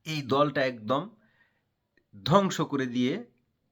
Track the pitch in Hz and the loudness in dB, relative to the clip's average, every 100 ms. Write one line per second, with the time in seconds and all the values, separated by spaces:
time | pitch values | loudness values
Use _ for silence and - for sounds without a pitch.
0 | 160 156 131 135 147 147 131 117 107 135 | -8 -6 0 2 2 2 -2 -2 -2 -2
1 | 196 - _ _ _ _ _ _ _ _ | -4 -16 _ _ _ _ _ _ _ _
2 | _ 101 98 190 190 - 151 139 127 120 | _ -8 4 4 4 -2 -2 -2 -2 0
3 | 123 196 240 _ _ _ _ | 0 -2 -8 _ _ _ _